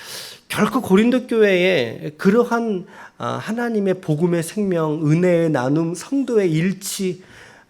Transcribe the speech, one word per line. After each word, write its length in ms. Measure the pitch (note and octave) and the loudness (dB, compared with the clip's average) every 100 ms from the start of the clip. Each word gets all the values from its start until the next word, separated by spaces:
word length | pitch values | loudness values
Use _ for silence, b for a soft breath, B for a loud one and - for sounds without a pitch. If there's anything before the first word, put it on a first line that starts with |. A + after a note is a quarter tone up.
| B B B B - | B B B B -10
결코 320 | - G#3 B3+ | -2 0 0
고린도 460 | - F#3+ A3+ B3+ B3 | 2 4 4 2 0
교회에 840 | A#3 G#3 F#3 F3+ F3 A#2 - D#3+ - | 2 4 4 2 2 -2 -6 -10 -2
그러한, 680 | F#3+ A3 A#3 A#3 A#3 F#3+ F3 B B - | 2 4 2 0 -2 -4 -6 B B -10
아, 120 | A#2 | -6
하나님의 680 | B2 C3 A3+ A#3+ A3 G3 F3+ | -6 -6 -6 -4 -2 0 -2
복음의 440 | - D3+ F3 E3+ | -2 0 2 0
생명, 680 | E3 - G3+ F3 D#3 D3+ D#3 | -2 -4 -2 0 0 0 2
은혜의 400 | D#3 F3+ E3+ E3 | 2 4 2 2
나눔, 440 | D3 B2+ D3 E3 | 0 0 0 0
성도의 580 | F3 - C#4 B3+ A#3 F#3+ | -4 -4 -2 0 2 2
일치, 680 | D#3 F3+ F#3+ - - F#3+ F3+ B B B B B | 2 0 -2 -8 -6 -6 -6 B B B B B